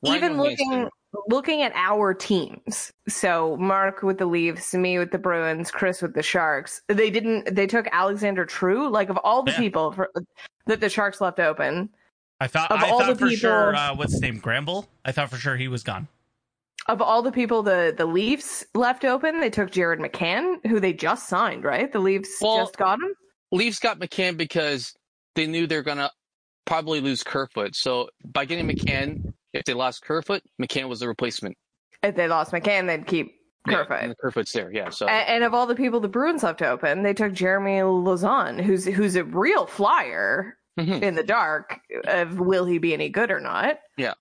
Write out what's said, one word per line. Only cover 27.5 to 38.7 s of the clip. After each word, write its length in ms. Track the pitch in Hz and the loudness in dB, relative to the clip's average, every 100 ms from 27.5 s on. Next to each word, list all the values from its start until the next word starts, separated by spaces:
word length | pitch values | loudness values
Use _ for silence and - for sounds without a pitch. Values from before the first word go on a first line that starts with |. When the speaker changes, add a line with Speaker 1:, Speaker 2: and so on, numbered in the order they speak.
| - 101 - | -4 -4 -2
Speaker 1:
So 320 | - 123 123 _ | -2 0 -2 _
by 200 | - - | -6 -4
getting 220 | 139 170 165 | -2 -2 -2
McCann, 640 | - - 135 139 156 - - _ | -2 -2 -2 -2 -6 -10 -12 _
if 120 | 143 | -8
they 100 | 135 | -4
lost 280 | 123 127 120 | -2 -2 -4
Kerfoot, 400 | - 156 151 202 _ _ | -4 -4 -2 -6 _ _
McCann 280 | 131 143 131 | -4 -4 -4
was 100 | 120 | -6
the 60 | 120 | -6
replacement. 500 | 110 120 110 101 - _ _ _ _ | -2 -4 -4 -10 -12 _ _ _ _
Speaker 2:
If 140 | 202 175 | -2 0
they 100 | 170 | 2
lost 240 | 165 156 | 2 0
McCann, 380 | 175 185 202 185 | -2 0 2 2
they'd 180 | 160 147 | -2 0
keep 260 | 170 - _ _ _ - | -2 -2 _ _ _ -2
Speaker 1:
Yeah, 160 | 175 | 0
Speaker 2:
Kerfoot. 180 | 147 - | 0 -2
Speaker 1:
and 160 | 127 117 | -4 -4
Kerfoot's 340 | 131 120 107 | -4 -2 -2
there, 200 | 120 92 | -4 -4
yeah. 180 | 104 92 | -6 -6
So 160 | - 104 | -4 0
Speaker 2:
A-, 40 | |
and 340 | 220 - 233 | 2 2 2
of 100 | 233 | 2
all 120 | 233 247 | 2 0
the 80 | 240 | 0
people 240 | 254 233 | 0 0
the 80 | 202 | -2
Bruins 340 | 214 294 330 | 0 0 0
left 200 | 190 160 | 0 0
open, 420 | 156 127 156 151 | 0 0 0 2
they 100 | 202 | 0
took 180 | 202 214 | 2 0
Jeremy 460 | 185 185 190 196 196 | 0 2 2 2 2
Lauzon, 800 | 190 185 180 180 190 269 208 120 | 4 4 2 2 2 2 2 0
who's, 240 | 190 | 2